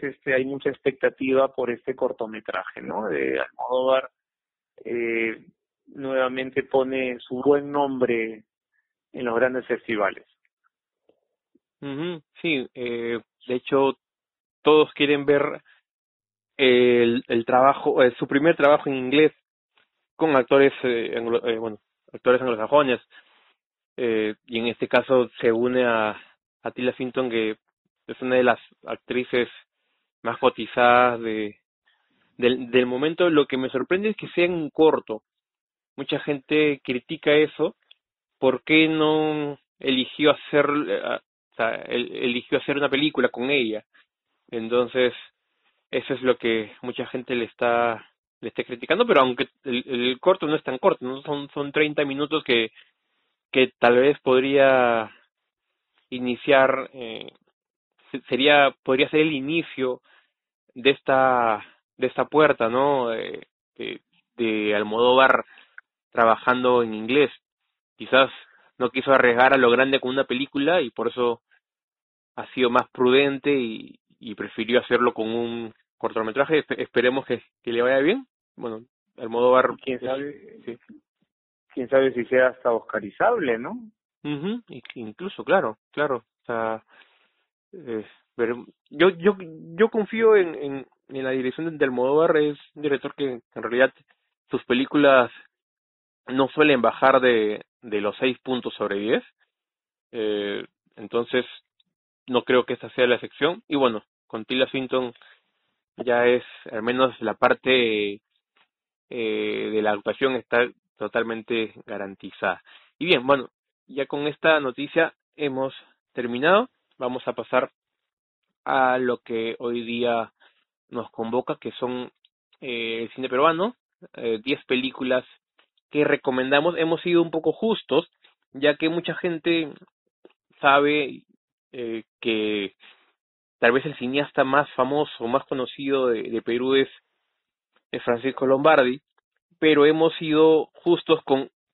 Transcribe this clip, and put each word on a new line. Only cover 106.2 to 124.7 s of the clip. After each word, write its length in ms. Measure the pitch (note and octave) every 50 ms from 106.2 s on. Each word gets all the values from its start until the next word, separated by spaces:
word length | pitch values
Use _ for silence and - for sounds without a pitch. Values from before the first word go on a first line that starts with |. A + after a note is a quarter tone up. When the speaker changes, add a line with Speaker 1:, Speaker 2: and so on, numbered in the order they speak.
| A#2+
Speaker 2:
es, 160 | B2 B2 B2 A#2+ - - - - -
al 120 | - A2 G#2+
menos 360 | A#2+ B2 B2+ C3 B2+ A2 -
la 140 | A#2 G#2+ G#2
parte, 880 | - B2 B2 B2 - - C3 B2+ B2+ A#2+ A2+ A2 G#2 G#2 G2+ G2+ G#2+ _ _ _ _ _ _ _ _ _ _ _ _ _ _ _ _ _ -
eh, 600 | - B2 A2+ A2 G#2+ G#2+ G#2+ G#2+ G#2+ A2 G#2+ G#2+ G#2+
de 80 | G#2+
la 120 | G#2+ G#2+ G#2
actuación 420 | G2+ - A2 G#2 - C3+ C3+ C3
está 320 | A#2 - _ - A#2+ B2 A#2+ - _ _ _ _
totalmente 760 | - G#2+ G#2 - A#2 A2+ A2+ A2+ A2+ G#2+ - A#2 A2+ A2 G#2+ - - -
garantizada. 720 | - G#2+ G2+ G2+ G2 F#2+ - - F#2+ - - G#2+ G2 F2+ - _ _ - - _ _ _ -
Y 80 | D3
bien, 180 | F3 F3 C3 A#2+
bueno, 240 | C3 C#3 C3+ A#2+ - _ _ _ _ _ _ _
ya 180 | - B2+ C#3 C3+
con 220 | - - D3 D3
esta 320 | D3+ C#3+ - - D#3+ D#3+ D3+
noticia 560 | C#3+ C3 A#2+ - C#3+ C#3+ - E3 E3 - - _ _ _ _
hemos 380 | - D3+ C#3+ C3 C3 C3+ C3+ - - - _ _ _ _ _ _
terminado. 560 | C3 A#2+ A#2 A#2+ B2 C#3 E3 F#3+ G#3 B3+ - _ _ _ _ _ -
Vamos 280 | C3+ B2 B2+ B2+ -
a 60 | C3 A#2+
pasar 380 | - A2 - - B2+ C3+ - _ _ _ _ _ _ _ _ _ _ _ _ _ _ _ _ _ _ -
a 340 | C#3+ C#3 C3+ C3 B2+ B2+ B2+
lo 180 | B2+ B2 A#2+
que 380 | - _ - A#2+ A2+ A2+ A2+ A2+
hoy 260 | - B2+ A#2+ A#2+ A#2+ A2+
día 480 | A2+ A#2+ A#2 A#2+ A#2+ A#2 A2+ A2 - _ _ _ _ _ _ _ _ _ _ _ _
nos 200 | C3+ A#2+ A2 -
convoca, 480 | _ - A2+ A2+ A#2 B2+ B2 - D#3 -
que 120 | - A#2
son, 400 | - - B2+ B2 B2+ B2 B2 - - _ _ _ _ _ _ _ _ _
eh, 400 | D3 C3+ A#2+ A#2 A#2 A2+ A2+ A2+
el 80 | A#2 G#2 -
cine 140 | - C3 B2
peruano, 440 | B2+ C3 D3 E3 E3 E3 F#3 A#3+ - _ _ _ _ _ - - -
eh, 260 | - A#2+ A#2 A2+ A2 A2
diez 200 | C3 C#3 - -
películas 600 | -